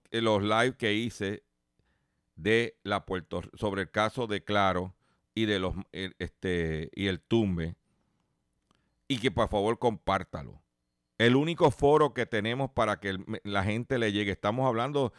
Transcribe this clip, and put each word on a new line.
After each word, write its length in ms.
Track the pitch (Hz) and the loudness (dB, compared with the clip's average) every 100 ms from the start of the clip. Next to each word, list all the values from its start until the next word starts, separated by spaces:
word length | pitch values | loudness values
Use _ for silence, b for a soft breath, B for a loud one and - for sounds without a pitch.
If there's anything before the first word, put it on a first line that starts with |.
| _ | _
eh, 120 | 113 | -2
los 200 | 113 107 | 2 2
live 360 | 104 110 127 127 | 2 2 2 0
que 160 | 110 | 0
hice 500 | 107 117 - 98 104 - _ _ _ _ _ _ _ _ | 0 -2 -4 -6 -6 -12 _ _ _ _ _ _ _ _
de 440 | - 85 113 117 - | -6 2 2 2 -4
la 220 | 98 101 | -4 -4
Puerto, 380 | - 92 82 90 - | -2 -6 -4 -8 -8
sobre 300 | - 107 95 | -6 -4 -2
el 80 | 87 | -2
caso 360 | 107 107 131 117 | 0 0 -2 -4
de 160 | 101 | -4
Claro 540 | - 101 98 90 92 - _ _ _ | -2 2 2 2 -4 -10 _ _ _
y 100 | - | -2
de 140 | 110 101 | 0 0
los, 160 | 92 87 - | 0 -4 -10
eh, 200 | 82 95 - | -10 -10 -8
este, 720 | 90 - 95 87 80 78 80 | -10 -6 -2 -2 -2 -4 -6
y 140 | - 98 | -4 -4
el 120 | 87 | -4
tumbe, 560 | - 117 104 87 82 - _ _ _ _ _ _ _ _ _ _ _ _ - | 0 0 2 -2 -4 -8 _ _ _ _ _ _ _ _ _ _ _ _ -8
y 120 | 131 | -2
que 120 | 117 | -2
por 200 | 87 107 | 0 0
favor 280 | 104 104 117 | 0 0 0
compártalo. 840 | 123 104 - 95 87 80 65 - _ _ _ _ _ - | -2 -2 -2 -2 -2 -10 -12 -16 _ _ _ _ _ 2
El 180 | 117 131 | 4 4
único 340 | 156 170 165 | 2 2 2
foro 440 | - 143 151 147 | 4 4 6 4
que 100 | 123 | 0
tenemos 460 | 117 110 107 123 135 | -4 -2 -2 -2 -2
para 300 | - 110 101 | 0 0 0
que 100 | 101 | -4
el, 160 | 95 - 107 | -6 -6 -10
la 180 | 101 101 | -4 -2
gente 340 | 95 110 117 131 | 0 -2 -2 -2
le 140 | 113 | 0
llegue, 200 | 101 101 | 0 -2
estamos 340 | 92 104 120 131 | -2 -2 0 0
hablando 460 | 113 127 143 127 | 0 -2 0 -2